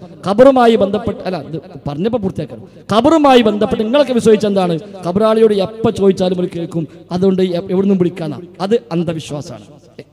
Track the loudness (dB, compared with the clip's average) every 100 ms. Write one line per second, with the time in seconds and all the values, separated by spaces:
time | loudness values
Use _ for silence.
0 | -20 -10 -2 4 6 6 4 4 2 -2
1 | -4 -6 -6 -8 -8 -12 -14 -12 -10 -4
2 | -4 -4 -6 -6 -12 -14 -20 -14 -2 2
3 | 4 4 6 6 4 0 -2 -2 0 0
4 | 2 2 4 4 2 0 0 -4 -8 -10
5 | -6 0 2 4 4 2 -4 -2 -4 0
6 | 2 2 0 -2 -4 -6 -6 -6 -6 -10
7 | -8 -2 0 0 0 -2 -4 -2 0 0
8 | -2 -6 -10 -12 -14 -8 -2 -2 -2 -6
9 | -4 -6 -10 -12 -12 -16 -20 -20 _ -20
10 | -20